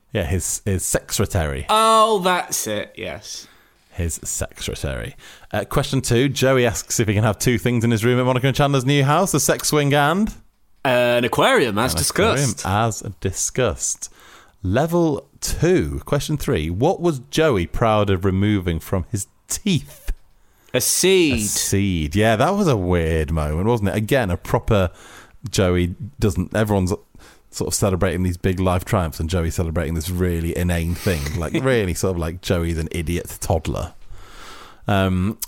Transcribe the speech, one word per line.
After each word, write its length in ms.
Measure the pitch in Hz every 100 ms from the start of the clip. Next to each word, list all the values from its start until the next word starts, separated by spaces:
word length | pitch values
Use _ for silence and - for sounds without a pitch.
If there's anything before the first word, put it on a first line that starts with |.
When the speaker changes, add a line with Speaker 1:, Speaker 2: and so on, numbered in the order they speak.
| _
Speaker 1:
Yeah, 120 | 110
his, 360 | 78 92 - -
his 200 | - 92
secretary. 800 | - - - - 104 101 78 67 69
Speaker 2:
Oh, 500 | 214 220 220 220 220
that's 480 | 180 180 - - -
it, 260 | 104 - -
yes. 500 | 95 78 - - - - _ _ _
Speaker 1:
His 220 | - 85 -
secretary. 920 | - - - - - - 71 64 57 - - - -
Uh, 120 | 104
question 360 | 101 - 139 135
two. 280 | - 117 143
Joey 360 | 120 127 135
asks 360 | 120 104 - -
if 80 | 107
he 40 |
can 100 | 104
have 140 | 113 101
two 200 | - 120
things 260 | 127 120
in 60 | 120
his 140 | 113
room 140 | 117 127
at 60 |
Monica 220 | 127 127 135
and 100 | 123
Chandler's 300 | 143 139 127
new 180 | 143
house, 300 | 135 156 190
a 60 | 151
sex 280 | - 143 -
swing 240 | 151 143
and 400 | 143 143 175 214 - - _ _ _
Speaker 2:
An 400 | 135 127 120 120
aquarium, 520 | 120 - 226 262 135 101
as 160 | 120
Speaker 1:
an 60 | 80
Speaker 2:
discussed. 640 | 76 - 208 135 139 -
Speaker 1:
aquarium, 260 | - 101 113
as 160 | 107 - 95
discussed. 920 | 98 - - - 120 76 - - - - - - - _
Level 680 | 92 104 165 170 165 143 - -
two. 600 | - - 160 180 78 67 -
Question 320 | 143 - 151
three. 320 | - 117 78
What 300 | 90 143 196
was 160 | 175 139 -
Joey 360 | - 156 107 85
proud 420 | - 117 107 101
of 140 | 95
removing 540 | 98 95 104 107 90 82
from 240 | - 98 85
his 160 | 101 - _ -
teeth? 640 | - - 170 143 - - - - _ _ _ _
Speaker 2:
A 80 | 131
seed. 540 | - - 185 190 165
Speaker 1:
A 60 | 123
seed. 760 | 104 - - 101 98 90 73 87
Yeah, 200 | 110 107
that 140 | 143
was 140 | 202 190
a 80 | 120
weird 560 | 90 90 80 80 76
moment, 340 | 80 73 78 101
wasn't 240 | 120 98
it? 60 | 92
Again, 340 | 107 139 104
a 60 | 87
proper 520 | - 127 - 104 90 - - - - - -
Joey 440 | - 92 90 90 95 101 -
doesn't, 360 | 110 92 92 107
everyone's 380 | 110 101 92 98 - - - - _
sort 140 | - -
of 80 |
celebrating 480 | - 104 92 95 85
these 140 | 92 87
big 240 | 98 90
life 240 | 92 90
triumphs 340 | - 110 82 -
and 100 | 82
Joey 220 | 90 82
celebrating 440 | - 85 80 76
this 140 | 82 82
really 480 | 90 90 85 82 82
inane 380 | 87 85 82
thing. 400 | 87 - 82 71 80
Like, 160 | 78
Speaker 2:
<laughs> 80 | 165
Speaker 1:
really 300 | 131 123 95
sort 180 | 82 98
of 60 | 87
like 200 | 80 87
Joey's 360 | - 90 85 82
an 80 | 80
idiot 460 | - 80 87 - -
toddler. 520 | - 85 - 55 - - - - - - - - - - -
Um, 520 | 101 95 92 95 110